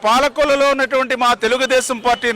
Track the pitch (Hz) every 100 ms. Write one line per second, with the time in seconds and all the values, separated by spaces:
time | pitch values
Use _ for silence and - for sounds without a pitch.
0 | 214 240 285 285 294 277 277 269 262 269
1 | 254 254 247 240 220 254 262 254 247 240
2 | 240 240 240